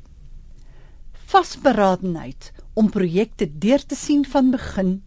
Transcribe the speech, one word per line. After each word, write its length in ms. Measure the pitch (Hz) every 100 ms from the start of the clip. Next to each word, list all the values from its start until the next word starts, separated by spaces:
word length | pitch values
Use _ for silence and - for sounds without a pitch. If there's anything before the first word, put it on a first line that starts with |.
| - - - - - - - - - - - - -
Vasberadenheid 1300 | 392 339 - 285 226 196 180 185 165 123 - - - -
om 140 | - 214
projekte 580 | 208 185 175 226 - 180
deur 360 | 151 190 277
te 120 | - 269
sien 280 | - 294
van 240 | 269 285 262
begin 440 | 254 - - 190 190